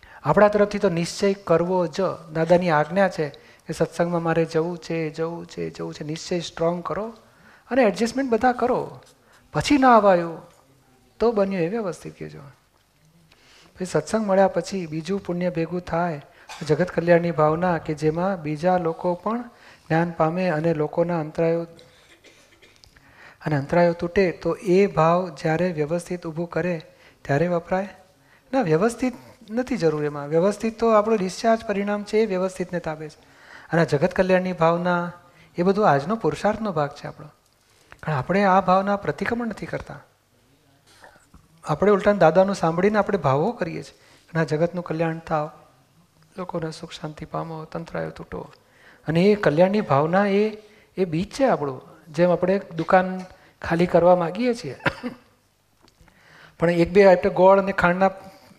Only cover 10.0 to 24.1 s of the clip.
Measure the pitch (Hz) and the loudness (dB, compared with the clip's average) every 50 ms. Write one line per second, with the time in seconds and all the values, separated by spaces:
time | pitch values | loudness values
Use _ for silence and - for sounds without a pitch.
10 | 202 202 185 175 170 170 160 151 - - _ _ _ _ _ _ _ _ _ _ | 8 6 6 4 2 -2 -6 -12 -16 -20 _ _ _ _ _ _ _ _ _ _
11 | _ _ _ - 214 233 233 202 196 190 196 185 160 170 208 233 214 185 156 - | _ _ _ -2 0 0 2 2 0 0 0 -2 -2 -2 -2 -4 -6 -6 -8 -10
12 | - 156 156 - 156 156 151 151 139 139 - _ _ _ _ _ _ _ _ _ | -12 -16 -14 -14 -14 -14 -14 -16 -20 -20 -20 _ _ _ _ _ _ _ _ _
13 | _ _ _ _ _ _ _ _ _ _ _ - - _ _ - 185 175 - 156 | _ _ _ _ _ _ _ _ _ _ _ -20 -20 _ _ -10 -6 -2 -2 -2
14 | - - - 220 220 202 190 190 196 190 185 170 170 - 196 196 175 156 151 160 | -2 0 -2 -2 0 2 4 4 4 4 2 -2 -4 -4 -6 -8 -8 -8 -8 -8
15 | 156 165 196 196 190 - 175 175 180 180 170 165 165 160 175 180 175 - - 165 | -6 -6 -6 -6 -4 -6 -4 -4 -4 -4 -2 -4 -4 -4 -6 -8 -6 -4 -4 -2
16 | 175 175 156 143 - - _ - - - - - 170 143 151 139 185 180 - 170 | -2 -2 -4 -8 -12 -16 _ -20 -20 -20 -16 -8 -2 0 0 0 0 -2 -2 0
17 | 165 175 175 170 170 170 160 151 151 151 156 165 180 185 170 156 - - 156 151 | 4 4 4 4 4 2 0 2 2 2 2 2 0 0 0 -2 -4 -6 -4 -2
18 | 156 156 156 170 180 196 202 175 151 147 151 147 160 185 180 180 175 160 165 - | -2 0 0 0 -2 -2 -4 -4 -6 -6 -6 -2 0 0 2 2 0 -2 -4 -2
19 | - 180 175 175 - 208 226 240 240 - - _ - - - _ _ - 160 160 | -2 -4 -4 -4 -4 -6 -6 -6 -8 -12 -18 _ -20 -20 -20 _ _ -2 0 0
20 | 170 175 170 - 160 156 165 185 185 180 156 151 156 170 165 151 151 151 - 170 | 0 0 -2 0 0 0 0 -2 -2 -2 -2 0 0 0 0 0 -2 -2 -2 -2
21 | 170 170 175 170 151 156 - - 165 165 165 170 170 165 - - - - _ _ | -2 0 -2 -4 -6 -6 -4 -2 0 0 0 -2 -4 -8 -14 -20 -20 -20 _ _
22 | _ _ - _ - - - _ _ _ _ _ _ _ _ _ _ _ _ _ | _ _ -20 _ -20 -20 -20 _ _ _ _ _ _ _ _ _ _ _ _ _
23 | _ _ _ - - - - _ - 156 151 139 135 - 165 170 175 175 170 170 | _ _ _ -20 -20 -20 -20 _ -6 -4 -2 -2 -2 0 2 4 4 4 2 0
24 | 175 170 | -4 -2